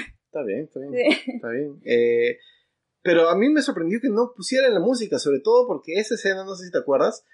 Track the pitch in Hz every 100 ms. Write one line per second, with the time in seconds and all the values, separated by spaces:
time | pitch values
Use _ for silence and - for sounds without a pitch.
0 | - _ _ 156 120 104 156 135 139 247
1 | 294 - - 247 120 120 147 143 - 120
2 | 120 117 120 120 _ _ _ _ _ _
3 | - 170 165 190 254 302 254 185 165 226
4 | 262 208 240 - 185 262 262 - 196 254
5 | 208 - 147 139 143 240 247 - - 180
6 | 214 240 196 190 190 185 180 156 131 135
7 | 190 - _